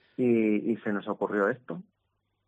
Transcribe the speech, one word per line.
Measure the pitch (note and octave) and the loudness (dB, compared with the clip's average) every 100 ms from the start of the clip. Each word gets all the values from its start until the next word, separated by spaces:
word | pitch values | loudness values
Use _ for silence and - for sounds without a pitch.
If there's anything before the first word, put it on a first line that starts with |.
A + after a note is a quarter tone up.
| _ - | _ -2
Y, | B2 A#2 A2 G#2 A2+ | 2 4 4 2 0
y | G#2+ | -2
se | G#2+ | -2
nos | G2+ G2+ | -4 -4
ocurrió | G2 F#2+ G2+ G2+ | -4 -2 0 0
esto. | B2 - F3+ - _ _ _ _ _ | -2 -8 -12 -14 _ _ _ _ _